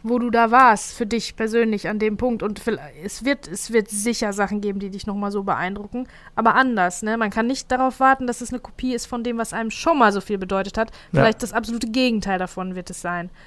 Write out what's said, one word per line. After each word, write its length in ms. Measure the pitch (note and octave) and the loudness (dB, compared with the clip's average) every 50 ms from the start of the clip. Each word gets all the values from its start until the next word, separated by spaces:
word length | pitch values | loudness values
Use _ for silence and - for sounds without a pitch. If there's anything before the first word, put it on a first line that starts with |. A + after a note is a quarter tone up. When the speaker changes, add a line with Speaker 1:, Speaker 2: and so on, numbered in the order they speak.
| - | -4
Speaker 1:
wo 160 | A3 A#3+ B3 | -2 0 0
du 120 | A#3 A#3+ | 0 2
da 200 | A3+ A#3 A#3 A3+ | 4 4 4 6
warst, 440 | A3+ B3 C4 B3 A3 G3+ - - - | 6 8 8 8 6 4 2 -6 -6
für 120 | - A#3+ | -6 -4
dich 300 | G#3 A3 A3+ - - - | -2 -2 -2 -4 -6 -6
persönlich 500 | - A3 A3 G#3+ A#3 A#3 A3 G#3+ G3+ - D#3+ | -4 -4 0 2 2 2 2 0 -2 -2 -4
an 120 | G#3+ G#3+ | -2 0
dem 160 | G#3+ G#3+ G#3 | 0 0 0
Punkt. 260 | G3 A#3+ B3+ A#3 G#3+ - | 0 0 -2 0 -2 -2
Und 160 | G#3 G#3 - | -4 -6 -4
vielleicht, 240 | - A#3+ A3 C#3+ C#3 D3 - D3+ D#3 | -4 -4 -4 -4 -6 -12 -16 -12 -12
es 200 | G#3 - - A3 | -12 -10 -4 -2
wird, 220 | C4 C#4+ - - | 0 0 0 -2
es 260 | - E3 G#3 - - A3+ | -8 -10 -8 -8 0 2
wird 160 | A#3 G#3 - | 0 0 2
sicher 440 | G#3+ G3+ G3+ A#3 A#3 - - G#3 G3+ | -2 -2 -2 -2 0 0 -2 -2 0
Sachen 280 | G3+ G#3 G3 G3+ G#3 | 0 0 0 0 -2
geben, 200 | G3+ G#3 G3 G3 | -2 -2 -4 -4
die 100 | G3 G3 | -6 -8
dich 160 | F#3+ G3+ - | -8 -8 -8
noch 80 | - G3 | -6 -4
mal 160 | G3+ G3+ G3+ | -4 -4 -2
so 140 | G3+ G#3 G3 | -4 -4 -2
beeindrucken, 640 | G3 E3+ A#2+ D#3+ F3+ G3+ G#3 G3+ G#3 - A#3+ B3+ - - - - - - | -2 -2 -2 -2 -4 -4 -8 -10 -8 -8 -8 -8 -8 -12 -18 -20 -8 -4
aber 220 | - A3+ A#3 - | 2 2 4 6
anders, 460 | B3+ C4 C4 A#3+ G#3 F3+ F3 F3+ - - | 6 4 4 4 2 2 2 0 -2 -2
ne? 140 | G#3+ A3 | -2 0
Man 140 | A#3 A3+ G#3 | 0 0 0
kann 160 | G3+ A3 A3+ | 0 0 0
nicht 240 | A#3 C4+ C4 - - | 0 0 -2 -2 -2
darauf 300 | B3+ B3 C4 C4 - - | 0 2 2 0 2 4
warten, 260 | C4+ C4 C4+ C4+ C4 | 4 4 4 4 2
dass 140 | B3 A#3 - | -4 -4 -4
es 100 | B3 A3+ B3 | -6 -8 -8
eine 60 | B3 | -8
Kopie 360 | - - - - - B3+ B3+ | -10 -12 -12 -6 -4 -2 -2
ist 120 | A#3+ - | -2 -4
von 160 | - - A#3+ A#3 | -6 -6 -6 -4
dem, 160 | B3 A#3+ A#3 | -4 -2 -2
was 140 | A3+ A3 - | -4 -4 -4
einem 180 | G3+ A3+ A3+ | -4 -4 -4
schon 260 | A3 - - D#4+ E4 | -6 -2 0 2 4
mal 140 | D4 B3 G#3+ G#3 | 6 6 6 6
so 80 | G3+ | 2
viel 180 | - - G#3+ F#3+ | -2 -4 -4 -4
bedeutet 400 | F#3+ F#3 G3 F#3+ F#3+ G3+ - A3+ | -4 -2 -2 -2 -2 -2 -2 -4
hat. 120 | A3+ A3 - - - - - | -4 -4 -6 -12 -12 -2 2
Speaker 2:
Ja. 80 | D3+ | 4
Speaker 1:
Vielleicht 200 | - A3 G#3+ - - | 4 4 4 0 -4
das 80 | A3 - | -4 -4
absolute 340 | A3 A#3 G#3+ A#3 A#3 A#3 | -4 -4 -4 -4 -4 -4
Gegenteil 520 | A3+ A3 C4 B3+ B3+ A3+ G#3+ F#3 G3+ G3 F#3 | -2 0 2 2 2 2 0 0 -2 -2 -2
davon 340 | F#3 F3+ - - F#3 F#3 F#3 | -2 -4 -6 -8 -8 -6 -8
wird 160 | F#3 F3 - | -8 -10 -10
es 100 | F#3 - | -12 -8
sein, 300 | - F3+ F3 F3 E3+ F3+ - - - | -6 -6 -6 -6 -6 -10 -14 -18 -20